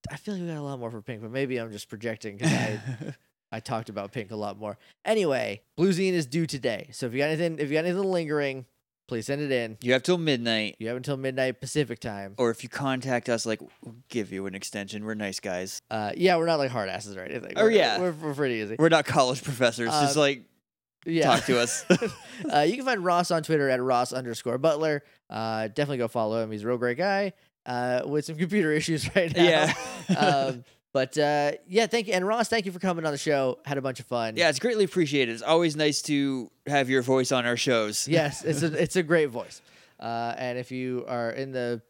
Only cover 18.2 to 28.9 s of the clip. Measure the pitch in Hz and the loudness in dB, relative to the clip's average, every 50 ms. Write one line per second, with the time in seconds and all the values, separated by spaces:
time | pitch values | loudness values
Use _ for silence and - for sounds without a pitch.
18.2 | 165 151 143 135 147 131 123 110 107 101 110 117 156 165 160 156 147 - - 165 | -6 -6 -2 -2 0 0 0 -2 -4 -4 0 4 6 6 6 6 4 4 4 4
19.2 | 135 127 143 135 - - 139 117 131 120 113 - 120 117 151 151 147 143 139 151 | 4 4 2 -2 -4 -8 -2 2 2 2 2 2 -2 0 2 2 2 4 4 4
20.2 | 147 139 143 123 - _ _ _ _ _ _ _ _ _ _ _ _ 151 165 165 | 4 4 2 0 -8 _ _ _ _ _ _ _ _ _ _ _ _ -2 0 2
21.2 | 151 131 123 - - - 131 120 120 117 - - - - 185 - - 208 - - | 4 6 4 4 4 2 4 4 4 2 -2 -6 2 4 4 4 4 -4 -6 -10
22.2 | - - - 247 185 302 - 147 147 160 214 254 262 262 247 208 175 185 175 175 | -16 -18 -14 -10 -6 0 2 4 4 4 2 0 -2 -2 -2 0 2 2 2 2
23.2 | 175 - 180 165 156 - 160 156 139 135 127 127 127 131 127 120 123 - - 127 | 2 2 0 -2 0 0 0 2 2 2 2 0 2 2 2 2 2 0 -4 -6
24.2 | 131 120 117 - - 123 117 127 139 160 151 147 160 156 151 143 - _ _ _ | -6 -6 -8 -6 -4 -4 -4 2 2 2 2 4 2 0 0 -2 -4 _ _ _
25.2 | _ _ - 107 113 113 113 110 110 110 104 - 147 139 139 127 120 113 - 120 | _ _ -8 -6 -4 -2 -2 -2 -4 -4 -2 -2 -2 -2 0 -2 -2 -2 0 0
26.2 | 110 107 110 117 113 110 110 104 104 117 123 120 120 123 120 127 175 202 196 196 | 0 0 0 -2 -2 -2 -6 -6 -2 -2 -2 0 0 -2 0 0 0 0 0 0
27.2 | 202 196 - _ _ _ _ _ _ - 123 123 123 127 123 123 - - 143 151 | -2 -4 -6 _ _ _ _ _ _ -6 -4 -2 -2 0 0 -2 -2 0 -2 -2
28.2 | 147 - 165 151 180 170 185 208 175 156 151 151 156 - | -2 -4 -4 -4 -4 0 0 2 2 2 2 0 0 0